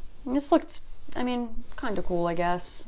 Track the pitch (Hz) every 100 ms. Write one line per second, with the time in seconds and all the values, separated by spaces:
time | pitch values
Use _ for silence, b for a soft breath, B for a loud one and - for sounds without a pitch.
0 | - - 262 269 285 330 - - - -
1 | - - 247 247 240 233 - - 233 202
2 | 175 175 170 170 175 180 - -